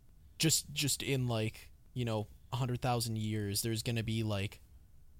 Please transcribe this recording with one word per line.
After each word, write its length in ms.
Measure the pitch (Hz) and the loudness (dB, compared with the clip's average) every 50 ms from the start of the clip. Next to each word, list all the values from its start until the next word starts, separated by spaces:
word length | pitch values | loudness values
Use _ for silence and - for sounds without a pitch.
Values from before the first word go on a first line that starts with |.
| - - - - - - - - | -20 -20 -20 -20 -20 -12 -2 2
just, 340 | - 160 - - - - 143 | 4 4 4 4 2 0 -2
just 300 | 147 151 135 - - - | 0 0 2 0 0 0
in, 240 | - 139 131 127 | 0 2 2 2
like, 440 | 120 117 110 110 107 - - - - - - - - - | 2 2 2 2 0 -2 -4 -12 -18 -20 -20 -18 -10 -4
you 100 | 127 123 | -2 0
know, 220 | 117 110 110 104 - - - - - - | 0 2 0 0 -2 -8 -18 -12 -6 -4
a 40 | |
hundred 260 | 120 135 123 123 120 - | -2 0 0 0 0 2
thousand 360 | 127 123 120 113 117 113 110 | 2 2 2 2 0 0 0
years, 440 | 107 107 107 110 104 101 98 - - | 0 0 0 0 0 0 0 0 0
there's 200 | 117 113 110 - | 0 0 0 0
gonna 200 | - 117 113 110 | 0 0 0 0
be, 200 | 117 110 113 113 | 0 0 0 2
like, 380 | 107 104 98 95 101 - - - - - - - - - - - - - - | 2 2 0 0 -2 -6 -10 -18 -20 -20 -20 -20 -20 -20 -20 -20 -20 -20 -20